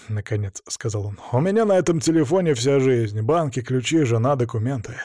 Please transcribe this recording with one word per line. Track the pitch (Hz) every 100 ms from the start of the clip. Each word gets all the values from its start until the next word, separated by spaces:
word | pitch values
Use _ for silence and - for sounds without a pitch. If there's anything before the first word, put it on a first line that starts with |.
| -
наконец | 107 - 104 101 - -
сказал | - 117 104 101
он. | 101 -
«У | 123
меня | 180 208 214
на | 190
этом | 180 165
телефоне | 123 160 139 185 175
вся | 127 123 139
жизнь. | 131 123 110 107
Банки, | 110 165 151 123
ключи, | 117 131 120 160
жена, | 135 117 120 143
документы. | 117 113 113 135 - -